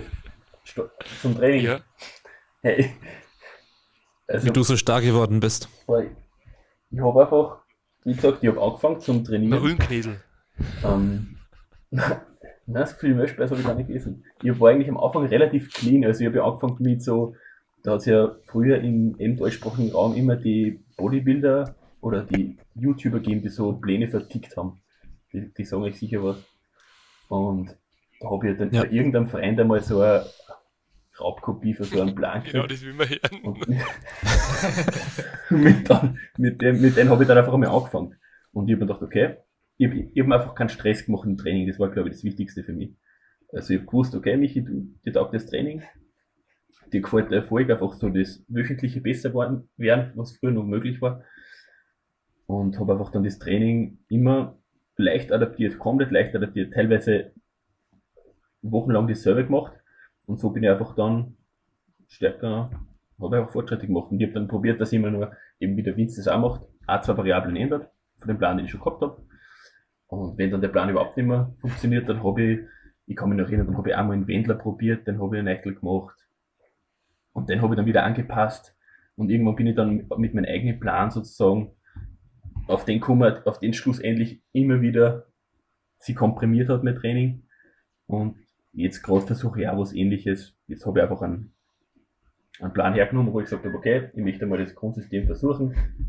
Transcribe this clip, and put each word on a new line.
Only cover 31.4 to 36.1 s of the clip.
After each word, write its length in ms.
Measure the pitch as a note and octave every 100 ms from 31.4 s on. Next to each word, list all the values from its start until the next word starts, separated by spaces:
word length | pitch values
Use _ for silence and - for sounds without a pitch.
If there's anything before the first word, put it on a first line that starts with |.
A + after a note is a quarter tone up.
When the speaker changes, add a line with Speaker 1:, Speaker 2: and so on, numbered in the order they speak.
| - G2 G#2+
Speaker 1:
von 120 | G#2+ G2+
so 160 | G2
einem 120 | F#2+ -
Plan 280 | F#2+ A#2
Speaker 2:
<laughs> 0 |
Genau, 200 | C3 C#3+ -
Speaker 1:
gekriegt. 40 |
Speaker 2:
das 140 | C3 C3+
will 80 |
man 160 | C#3+ C#3
hören. 320 | C#3+ - G3
Speaker 1:
Und 240 | G#3 - - C3 - - - - G#2 - - C3+ F#3+ F3+ E3 - C3+ - - - -
<laughs> 0 |
mit, 400 | D#3+ D3 - -
dann, 280 | - C3